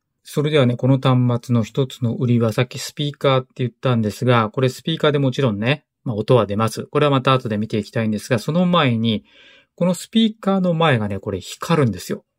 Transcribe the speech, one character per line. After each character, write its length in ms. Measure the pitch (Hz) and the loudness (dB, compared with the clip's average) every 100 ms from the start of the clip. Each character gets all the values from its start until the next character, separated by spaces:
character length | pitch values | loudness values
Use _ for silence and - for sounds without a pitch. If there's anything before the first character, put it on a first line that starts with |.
| _ _ | _ _
そ 200 | - - | -8 -4
れ 80 | 147 | 0
で 80 | 151 | 2
は 80 | 123 | 2
ね、 100 | 127 | 2
こ 120 | 127 | 2
の 100 | 135 | 2
端 480 | 135 127 123 120 - | 2 2 2 0 0
末 80 | |
の 80 | 120 | 0
一 240 | 104 - 131 | 0 -2 -4
つ 140 | - | -2
の 140 | 117 | -4
売 120 | 110 120 | -2 0
り 120 | 120 | 2
は、 140 | 113 | 2
さ 100 | 107 | 0
っ 60 | 127 | -2
き 100 | 139 | -4
ス 160 | - | -14
ピ 140 | - 147 | -8 -8
ー 40 | |
カ 260 | 143 143 131 | -2 0 0
ー 20 | |
っ 40 | |
て 40 | 127 - | -2 -6
言 120 | 123 | -8
っ 20 | |
た 240 | - 131 | -4 -2
ん 80 | 117 | 0
で 80 | 107 | -2
す 160 | - 123 | -2 2
が、 240 | 120 107 | 2 2
こ 100 | - | 0
れ 80 | 127 | -2
ス 140 | - | -2
ピ 120 | - | -8
ー 40 | 160 | 0
カ 100 | 151 | 0
ー 20 | |
で 80 | 143 | 2
も 120 | 135 | 0
ち 100 | 127 | 0
ろ 120 | 135 | -2
ん 60 | 101 | 0
ね、 280 | 113 147 _ _ | -2 -4 _ _
ま 80 | 139 | -2
あ、 40 | 104 | -2
音 200 | 107 127 | 4 4
は 80 | |
出 120 | 101 101 | 4 0
ま 120 | 113 | -2
す。 160 | - | -2
こ 160 | - 147 | -4 0
れ 60 | 147 | 2
は 40 | |
ま 120 | 135 | 2
た 100 | 135 | 2
後 160 | 127 113 | 0 0
で 80 | 104 | -4
見 100 | 107 | -4
て 120 | 110 | -4
い 60 | |
き 60 | 101 | -4
た 120 | 123 | -4
い 60 | 110 | -2
ん 20 | |
で 80 | 104 | -4
す 100 | - | -2
が、 100 | 117 | -4
そ 140 | - | -2
の 140 | 165 180 | 0 2
前 320 | 175 135 113 | 2 2 0
に、 260 | 113 104 _ _ - - _ | 0 -2 _ _ -20 -20 _
こ 120 | - 175 | -4 -2
の 80 | |
ス 160 | 175 - | -2 -2
ピ 160 | 226 226 | 0 0
ー 80 | - | 0
カ 200 | 190 196 | -2 0
ー 20 | |
の 140 | 180 | 0
前 240 | 160 165 120 | 2 2 2
が 100 | 104 | 0
ね、 100 | 98 | -6
こ 120 | 107 | -6
れ 100 | 95 | -8
光 420 | - - - 160 | -8 -10 -2 0
る 40 | 123 | 0
ん 40 | |
で 60 | 90 | -2
す 140 | - | -8
よ。 120 | - _ | -12 _